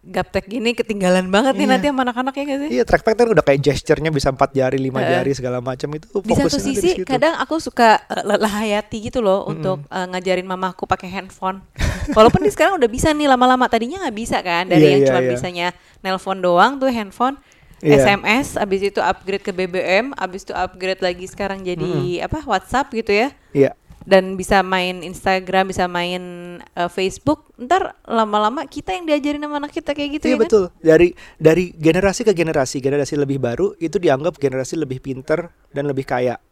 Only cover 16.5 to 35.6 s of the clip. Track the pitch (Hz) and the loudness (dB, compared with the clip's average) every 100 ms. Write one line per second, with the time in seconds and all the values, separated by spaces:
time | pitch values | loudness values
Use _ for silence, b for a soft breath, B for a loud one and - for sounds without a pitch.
16.5 | 175 214 277 269 233 202 - 254 277 b | 6 4 4 -2 -2 -6 -2 -2 -2 b
17.5 | b b b 156 143 131 202 180 226 285 | b b b 4 6 6 2 2 0 -2
18.5 | - 202 190 202 196 - 196 185 196 - | -4 -2 -2 -2 -2 -2 -2 -6 -6 -6
19.5 | 180 185 185 170 190 254 277 185 190 - | -6 -4 -4 0 0 0 -6 -8 -8 -10
20.5 | 180 185 185 185 190 185 175 180 - 196 | -6 -6 -6 -6 -2 -4 -4 -12 -8 -8
21.5 | 196 185 175 180 175 139 175 185 311 285 | -6 -8 -6 -4 -4 -4 -4 -6 -8 -4
22.5 | 190 - 254 277 226 220 202 262 - _ | -4 -2 -4 -4 -6 0 0 0 -4 _
23.5 | 147 131 - _ - - 190 185 190 185 | 2 2 2 _ -20 4 4 4 -6 0
24.5 | 202 185 185 180 180 170 185 - 190 185 | 2 2 0 -2 -6 -12 -6 -2 -2 0
25.5 | 190 190 185 180 175 175 180 180 175 175 | 0 0 0 -2 -2 -4 -4 -8 -12 -14
26.5 | 175 - - 175 - 190 - - 302 _ | -16 -16 -6 -4 -2 -4 -2 -2 -2 _
27.5 | - 247 359 370 - - 226 214 208 214 | -16 0 0 0 -10 -4 -2 0 2 0
28.5 | 269 277 294 - 370 330 294 277 294 294 | -2 -10 -12 -8 -8 -2 -2 -2 -6 -6
29.5 | 294 294 - 302 285 285 294 311 254 214 | -8 -8 -10 -8 -6 -6 -4 -2 0 2
30.5 | 214 180 _ 160 160 175 - B B 156 | 2 0 _ 6 6 6 2 B B 4
31.5 | 165 180 165 156 170 196 185 226 175 160 | 4 0 0 2 4 0 0 0 0 0
32.5 | 156 131 147 131 143 135 147 139 135 123 | 0 -2 -2 -2 -2 -2 -2 -2 -2 -2
33.5 | 117 196 - 165 190 175 135 165 175 139 | -2 -2 -2 -4 0 2 2 0 -2 -2
34.5 | 131 127 165 143 127 - 131 131 156 170 | -2 -6 -6 -6 -8 -8 -10 -2 -2 -2
35.5 | _ | _